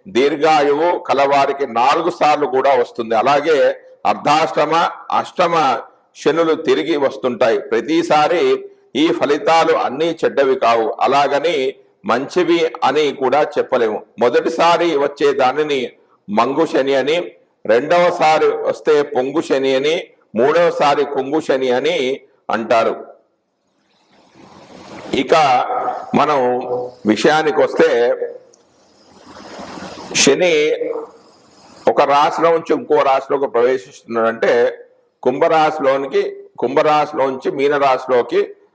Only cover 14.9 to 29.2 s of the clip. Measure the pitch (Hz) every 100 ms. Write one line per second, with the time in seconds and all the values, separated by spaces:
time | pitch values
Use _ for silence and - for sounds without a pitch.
14.9 | 143 143 - 147 135 127 139 151 139 120
15.9 | - _ _ - 107 123 139 160 151 135
16.9 | 135 131 170 175 - _ _ 101 113 147
17.9 | 175 175 - 156 156 147 - - - -
18.9 | 151 143 123 131 147 160 143 135 135 147
19.9 | 175 - _ _ 107 139 165 170 160 147
20.9 | 143 139 139 131 156 151 139 131 123 143
21.9 | 175 127 139 _ _ - 107 110 113 113
22.9 | - - - _ _ _ _ _ _ _
23.9 | _ _ _ _ _ - - - - -
24.9 | - - - 131 165 147 127 - - 127
25.9 | - - - 147 139 123 123 - 101 -
26.9 | - 104 110 156 151 156 - 131 - 160
27.9 | 120 120 131 - - - _ _ _ _
28.9 | _ _ -